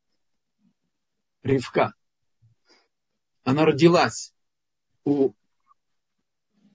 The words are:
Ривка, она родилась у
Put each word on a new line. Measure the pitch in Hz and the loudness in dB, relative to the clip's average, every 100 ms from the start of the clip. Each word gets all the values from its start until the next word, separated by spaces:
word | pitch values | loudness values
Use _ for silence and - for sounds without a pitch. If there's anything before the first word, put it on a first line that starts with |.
| _ _ _ _ _ _ _ _ _ _ _ _ _ _ | _ _ _ _ _ _ _ _ _ _ _ _ _ _
Ривка, | - 135 123 170 113 - _ _ _ _ _ _ _ _ _ _ _ _ _ _ | -4 -4 -2 -2 -2 -4 _ _ _ _ _ _ _ _ _ _ _ _ _ _
она | - 143 | -4 0
родилась | 156 139 165 170 127 - - _ _ _ _ _ _ _ | 0 4 4 4 0 -4 -16 _ _ _ _ _ _ _
у | - 143 135 - _ _ _ _ _ _ _ _ _ _ _ _ _ | -4 0 -2 -4 _ _ _ _ _ _ _ _ _ _ _ _ _